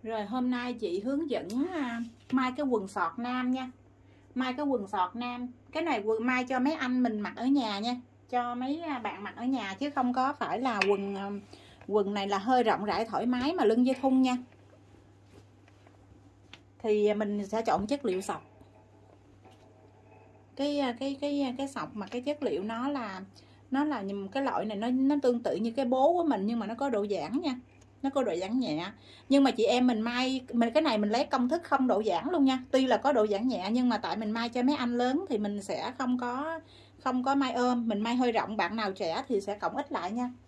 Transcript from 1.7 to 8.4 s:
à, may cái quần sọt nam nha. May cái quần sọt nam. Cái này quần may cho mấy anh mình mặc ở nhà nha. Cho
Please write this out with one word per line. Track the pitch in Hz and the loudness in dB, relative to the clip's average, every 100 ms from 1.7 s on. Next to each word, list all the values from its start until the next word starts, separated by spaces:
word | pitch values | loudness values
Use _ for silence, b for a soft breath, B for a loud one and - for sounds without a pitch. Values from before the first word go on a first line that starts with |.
à, | 349 254 233 233 - - | -2 -4 -4 -8 -12 -2
may | 254 254 254 | 0 0 -2
cái | 285 | 0
quần | 226 190 | 0 -2
sọt | 202 170 175 | -2 -2 -2
nam | 240 254 247 | -4 -2 0
nha. | 254 254 - - - b b b 247 | -2 -4 -14 -20 -20 b b b -4
May | 254 | -4
cái | 254 294 | -2 -2
quần | 247 196 | -2 -2
sọt | 202 180 233 | -2 -2 -2
nam. | 247 247 247 - - | -6 -6 -10 -12 -8
Cái | 311 | -4
này | 330 240 208 | 0 0 0
quần | 220 240 | 0 2
may | 254 | 0
cho | 254 262 | 0 0
mấy | 262 | 0
anh | 320 254 254 | 0 -2 2
mình | 247 214 | 2 0
mặc | 196 - | -4 -4
ở | 247 | 2
nhà | 277 226 202 | 2 2 -2
nha. | 226 247 - - - | -2 -4 -8 -20 -4
Cho | 247 | -2